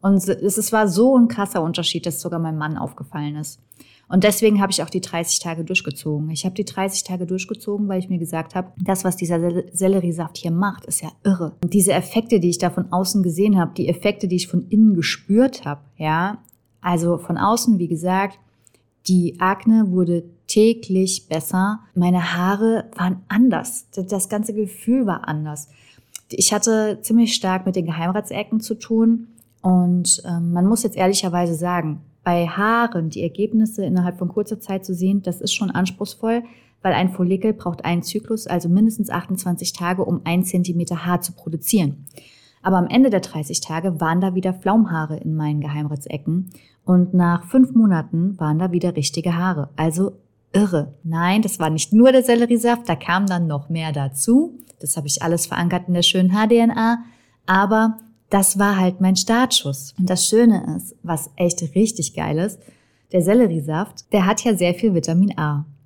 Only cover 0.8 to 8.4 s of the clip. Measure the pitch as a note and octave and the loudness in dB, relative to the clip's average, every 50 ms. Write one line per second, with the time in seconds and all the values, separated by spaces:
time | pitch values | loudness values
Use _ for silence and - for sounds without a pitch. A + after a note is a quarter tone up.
0.8 | G#3+ G3+ E3+ F#3 A#3 C4 C4+ B3+ A#3 A#3 A#3 - G3+ F#3+ - F#3+ D#3+ E3 E3+ - | 2 2 4 4 4 6 6 6 4 4 2 -2 -4 -2 -2 -2 -2 -2 -2 -2
1.8 | E3+ - - F3 - F3 D#3 - - F3+ E3+ E3 E3 D#3+ D#3+ D#3 D3+ D#3 D#3+ - | -4 -4 -4 -4 -6 -6 -8 -6 -8 -6 -4 -4 -4 -4 -4 -4 -4 -6 -6 -6
2.8 | - D3 - - C#3+ - - D3+ D3 D3 D3 D3+ D3+ - - _ _ _ - _ | -8 -10 -10 -12 -18 -12 -8 -8 -6 -6 -6 -8 -10 -12 -14 _ _ _ -20 _
3.8 | - _ _ _ _ _ - F#3 F#3 G#3+ G3+ - A3+ G#3+ G#3 G3+ G3 F#3+ F#3+ - | -20 _ _ _ _ _ 0 4 4 4 2 4 2 4 4 4 2 2 0 -2
4.8 | - D#3+ - F#3 F#3 - - E3+ E3+ - - - - E3+ E3 E3 E3 D#3 F#3 F3+ | -4 -4 -4 -6 -6 -4 -6 -6 -4 -2 -4 -4 -4 -6 -6 -6 -6 -4 -4 -4
5.8 | - - C#3 - - D3+ D3+ D3 D3+ D#3 D#3+ D3 - F#3+ F#3 - G3+ F#3+ - - | -4 -6 -12 -8 -6 -6 -4 -4 -4 -6 -6 -4 -6 -6 -4 -4 -8 -6 -4 -4
6.8 | F#3+ G3 F#3+ - - - F#3 F3+ F3+ E3 F#3 F#3 F#3 - G#3+ G#3+ - - G#3 G3+ | -4 -4 -4 -6 -8 -6 -6 -8 -6 -6 -6 -6 -6 -8 -10 -10 -8 -8 -4 -4
7.8 | G#3 G3 F#3+ F#3 F3+ F#3 F#3 F3 E3 D#3 E3+ D#3+ | -4 -2 -2 -4 -4 -4 -4 -4 -4 -4 -6 -8